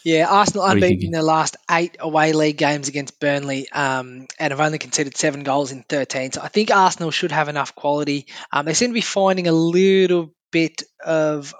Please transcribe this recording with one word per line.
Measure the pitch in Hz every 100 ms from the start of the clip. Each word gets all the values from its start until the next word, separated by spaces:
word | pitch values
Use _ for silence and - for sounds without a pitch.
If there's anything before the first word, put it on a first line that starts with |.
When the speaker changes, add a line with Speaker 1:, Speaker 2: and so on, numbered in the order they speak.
Speaker 1:
Yeah, | 165 160 165
Arsenal | 196 196 202
Speaker 2:
What | 190
are |
you | 196
Speaker 1:
unbeaten | 180
Speaker 2:
thinking? | - 165
Speaker 1:
in |
their | 165
last | 156 160 147 - -
eight | 170 170 -
away | 165 156 156
league | 156 151 147
games | 147 147 139
against | 143 135 -
Burnley, | 147 143 139 135 135
um, | 139 135 131 127 127 131 -
and | 156
have | 139
only | 151 156
conceded | 127 - 139 -
seven | 156 139
goals | 139 139 135
in | 135
thirteen. | - 143 131 139 131
So | -
I | 147
think | 208 220
Arsenal | 202 185 - 165
should | - 175
have | 151 147
enough | 147 131
quality. | - 147 147 147 143 - - -
Um, | 143
they | 151
seem | 156 240
to |
be | 233
finding | - 196 190 185 175
a |
little | 165 170 175 190 190 185 175 160 _ _
bit | 165 156 - - -
of | - 160 156 151 139 -